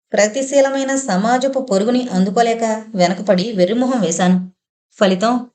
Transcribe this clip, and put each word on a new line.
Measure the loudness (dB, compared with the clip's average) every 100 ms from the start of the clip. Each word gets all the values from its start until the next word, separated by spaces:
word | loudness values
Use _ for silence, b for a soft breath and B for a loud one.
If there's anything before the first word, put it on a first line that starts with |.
| -6
ప్రగతిశీలమైన | -2 0 -2 0 2 2 0 -2 -2
సమాజపు | -2 0 0 0 0 -2
పొరుగుని | -2 -2 0 0 0
అందుకోలేక | 0 0 2 0 0 -2 -4 -6 0
వెనకపడి | 0 0 0 0 0
వెర్రిమొహం | 0 0 0 0 0
వేశాను. | -2 0 2 2 -2 _ _ _ _ -2
ఫలితం | 0 2 0 -2 -6